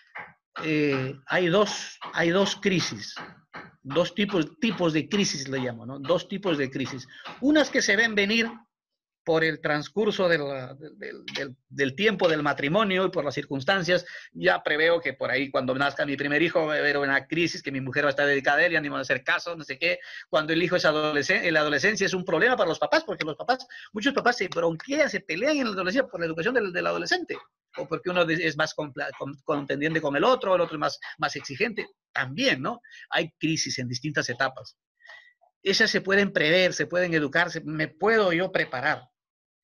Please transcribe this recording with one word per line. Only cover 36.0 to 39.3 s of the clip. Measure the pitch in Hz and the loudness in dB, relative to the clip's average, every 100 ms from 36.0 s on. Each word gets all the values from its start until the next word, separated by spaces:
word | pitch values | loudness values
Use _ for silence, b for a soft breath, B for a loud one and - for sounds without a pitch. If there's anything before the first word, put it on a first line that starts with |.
pueden | - 196 202 | 4 4 4
prever, | 202 151 180 180 | 4 4 6 4
se | - 147 | 2 -2
pueden | 175 180 | 0 2
educar, | 160 143 165 175 | 2 2 2 0
se, | 165 | -2
me | 147 156 156 | -6 -4 -4
puedo | - 202 226 190 | 0 2 4 4
yo | 170 185 | 2 0
preparar. | 180 156 127 143 127 - _ _ | -2 -2 -2 -2 -2 -6 _ _